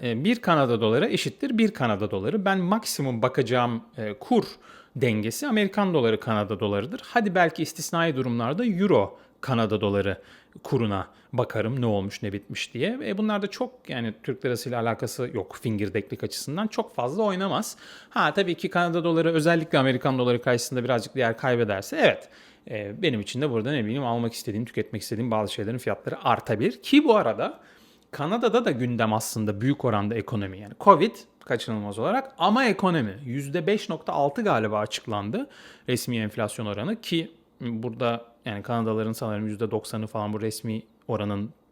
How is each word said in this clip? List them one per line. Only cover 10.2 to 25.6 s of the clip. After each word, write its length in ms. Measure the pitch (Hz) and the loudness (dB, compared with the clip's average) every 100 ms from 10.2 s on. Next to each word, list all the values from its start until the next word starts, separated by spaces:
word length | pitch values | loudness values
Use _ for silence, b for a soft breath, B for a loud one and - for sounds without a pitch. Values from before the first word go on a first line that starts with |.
| B B B - | B B B -18
kuruna 440 | - 135 110 98 90 b b | -4 0 0 -2 -4 b b
bakarım 480 | 123 120 110 113 131 | -2 -2 -2 -2 0
ne 40 | 117 | 0
olmuş 380 | 101 98 - | 0 -2 -6
ne 100 | 104 | -6
bitmiş 400 | 101 - - - | -6 -8 -8 -8
diye. 260 | 117 175 254 226 | -4 -4 -4 -6
E, 120 | 202 | -2
bunlar 240 | 214 208 | -2 -2
da 60 | 202 | -4
çok 420 | - 254 - - | -6 -8 -8 -10
yani 240 | 127 117 - | -6 -6 -6
Türk 220 | - 127 135 | -8 -4 -4
lirasıyla 360 | 120 131 120 | -4 -4 -2
alakası 480 | 117 110 120 - 123 | -2 -2 -4 -4 -6
yok 240 | 104 - - | -6 -8 -6
fingirdeklik 640 | 123 104 101 104 - - | -4 -2 -2 -2 -4 -6
açısından. 440 | 107 - - 156 220 | -8 -8 -8 -4 -4
Çok 280 | - 220 - | -4 -6 -4
fazla 280 | - 180 | -4 0
oynamaz. 540 | 214 185 196 147 220 - B B B | 0 0 0 -2 -4 -10 B B B
Ha 240 | 240 160 | 0 2
tabii 220 | 151 180 165 | 2 0 -2
ki 140 | 185 | -2
Kanada 340 | 175 175 170 | 0 2 2
doları 300 | 165 165 165 | 2 2 4
özellikle 460 | 165 156 170 156 147 | 4 4 4 4 4
Amerikan 380 | 131 123 143 131 | 4 2 2 2
doları 240 | 123 120 | 2 2
karşısında 420 | 131 123 - 127 | 2 2 0 -2
birazcık 320 | 117 120 104 135 | 0 0 0 0
değer 220 | 117 113 | 0 2
kaybederse 600 | 135 120 110 98 - 311 | 0 2 2 0 -4 2
evet, 320 | 214 - - B B B - | 4 4 -4 B B B -12
e, 320 | 110 101 107 | -8 -8 -2
benim 200 | 175 113 | 0 0
için 200 | 98 120 | -2 -4
de 80 | 147 | 0
burada 220 | 117 113 | 0 0
ne 140 | 147 107 | -2 -2
bileyim 200 | 131 127 | -2 -2
almak 280 | 120 117 | -2 -2
istediğim, 320 | - - 104 120 | -4 -6 -4 -4
tüketmek 360 | - 107 107 | -4 -4 -6
istediğim 300 | - 110 123 | -6 -4 0
bazı 220 | 110 104 | 0 0
şeylerin 240 | - | -2